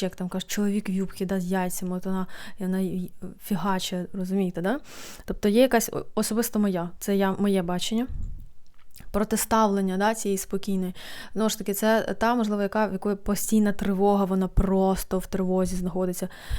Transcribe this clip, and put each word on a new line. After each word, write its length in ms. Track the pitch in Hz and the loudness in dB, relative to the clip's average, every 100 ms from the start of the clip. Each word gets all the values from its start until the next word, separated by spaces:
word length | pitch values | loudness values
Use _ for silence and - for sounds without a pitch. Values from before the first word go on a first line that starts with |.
як 160 | 185 - | -4 -4
там 120 | 185 | -4
кажуть, 220 | 190 - | -4 -4
чоловік 380 | - 208 202 208 | 0 0 0 0
в 20 | |
юбці, 360 | 190 190 - 190 | -2 -2 -4 -2
да, 140 | 196 | -2
з 40 | |
яйцями, 520 | 175 190 185 185 185 180 | 0 0 0 -2 -2 -2
от 100 | 190 | 0
вона, 200 | 190 185 - - - | 0 -2 -6 -10 -6
і 40 | |
вона 160 | 185 190 | -2 0
й-, 320 | 190 185 180 - 185 - | 0 -2 -6 -8 -12 -12
фігаче, 640 | - 190 190 190 - 180 175 | -4 -2 0 0 0 -4 -4
розумієте, 500 | 196 185 196 185 180 | -4 -2 0 0 0
да? 180 | 180 277 - - - - | 0 -2 -4 -14 -14 -10
Тобто 240 | - - 208 | -8 0 4
є 120 | 214 | 6
якась 300 | 262 233 214 | 6 6 2
о-, 120 | - - | -4 -4
особисто 440 | - 220 220 233 214 | -2 0 0 0 2
моя, 320 | 208 180 175 - | 2 0 -4 -6
це 180 | - 196 | 0 2
я, 160 | 196 | 2
моє 300 | 190 202 196 | 2 2 2
бачення, 440 | 175 180 - 220 254 - - - - - - - - - - | 2 -2 0 0 -2 -2 -4 -6 -10 -12 -14 -14 -14 -12 -4
протиставлення, 840 | - 104 220 - 220 220 196 190 185 | 0 0 0 2 4 4 4 2 2
да, 180 | 208 | 2
цієї 240 | 226 202 196 | 2 0 -2
спокійної. 560 | - 196 - 190 185 185 - - - | -2 -4 0 0 -2 -6 -12 -12 -6
Знову 160 | 196 220 | 0 0
ж 80 | - | 0
таки, 160 | 196 | -4
це 420 | 196 220 220 - - | 0 2 2 2 0
та, 160 | 226 | 2
можливо, 280 | 247 214 208 | 2 2 0
яка, 240 | 202 214 214 | 0 0 0
в 60 | |
якої 240 | 190 208 196 | 0 -2 -2
постійна 560 | - 202 - 214 208 | -2 -2 2 4 4
тривога, 520 | 202 196 190 202 202 | 2 0 2 4 4
вона 240 | 190 190 185 | 2 2 2
просто 680 | - 196 190 190 185 - 185 | 2 4 4 4 2 -2 -4
в 80 | - | -2
тривозі 500 | 196 185 185 185 185 | -2 0 2 0 0
знаходиться, 520 | 180 185 185 180 180 - - | -2 -2 -2 -2 -6 -8 -6